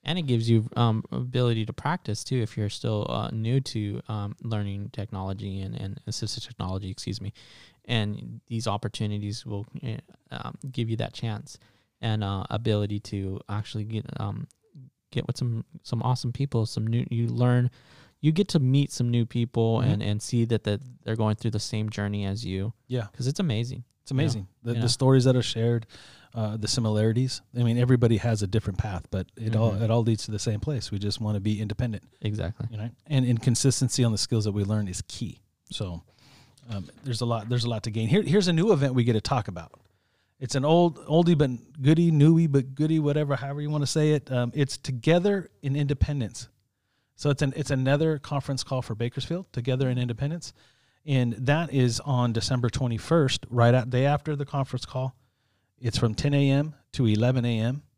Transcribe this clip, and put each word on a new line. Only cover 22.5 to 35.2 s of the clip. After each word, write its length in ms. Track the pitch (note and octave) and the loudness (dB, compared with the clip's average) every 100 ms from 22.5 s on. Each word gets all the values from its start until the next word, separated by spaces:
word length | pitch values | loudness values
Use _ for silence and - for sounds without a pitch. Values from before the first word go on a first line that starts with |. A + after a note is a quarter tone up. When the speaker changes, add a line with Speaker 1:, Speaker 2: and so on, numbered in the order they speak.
| F#2+ G2 - _ | -4 -4 -8 _
Speaker 2:
Yeah. 180 | B2 G#2 - | -6 -6 -6
Speaker 1:
'Cause 100 | B2+ | -4
it's 140 | D3 | -2
amazing. 440 | F3+ A2 A#2+ B2 - _ | -2 -2 -4 -8 -14 _
Speaker 2:
It's 80 | - | -4
amazing. 320 | C3 A2+ G#2+ | 0 0 -2
Speaker 1:
You 60 | F#2 _ A#2 | -8 _ -6
know? 40 | |
Speaker 2:
The, 40 | A#2 | -2
Speaker 1:
Yeah. 40 | |
Speaker 2:
the 60 | A#2+ | 0
stories 340 | - C3 C3 | 2 6 6
that 100 | B2 | 6
are 80 | B2+ | 4
shared, 440 | - A2+ A#2 A#2 - - - - _ | 0 0 0 0 -4 -20 -20 -20 _
uh, 240 | A#2+ G#2+ A2 | -6 -4 -4
the 100 | G#2 | -2
similarities. 720 | - A2+ G#2+ A2 A2+ C3 - _ B2 | 0 2 4 4 2 0 -4 _ 0
I 40 | |
mean, 160 | A#2+ A#2+ | 2 4
everybody 400 | B2 B2 A2+ A2 | 4 6 6 4
has 240 | A#2+ G#2+ | 2 0
a 40 | G2 | 0
different 320 | G#2+ - F#2+ | 0 -2 -4
path, 280 | A2 F2+ - | -4 -6 -6
but 180 | F#2+ - | -6 -6
it 220 | - A2 A2 | -6 -2 2
all, 160 | A2+ | 2
Speaker 1:
Mm-hmm. 100 | G2 | 2
Speaker 2:
it 60 | A2 | 2
all 120 | A#2 | 2
leads 240 | A2+ G#2+ - | 2 0 -2
to 40 | |
the 80 | G#2+ | -4
same 220 | - G#2 | -2 -4
place. 300 | - C#3 - | -4 -6 -6
We 80 | G2+ | -4
just 240 | G2+ G2 | -4 -4
wanna 180 | G#2+ G#2 | -4 -2
be 180 | G2+ G#2 | -2 -2
independent. 460 | G#2+ G#2 A#2+ G#2 _ _ | -4 -4 -4 -4 _ _
Speaker 1:
Exactly. 460 | G#2+ G#2+ - - A2+ | -6 -4 -6 -6 -8
Speaker 2:
You 60 | A2 | -6
know? 140 | A2+ - - | -8 -10 -2
And, 180 | C#3 | 0
and 160 | B2+ A#2 | 2 2
consistency 600 | - A2+ C3+ - B2+ - | 2 2 2 2 0 2
on 80 | A#2+ | 2
the 60 | G#2+ | 2
skills 260 | - A2+ | 0 0
that 80 | G#2 | 0
we 100 | G2+ | 0
learn 260 | G2 G#2+ G2+ | 0 0 -2
is 140 | F2 - | -6 -10
key. 320 | - | -10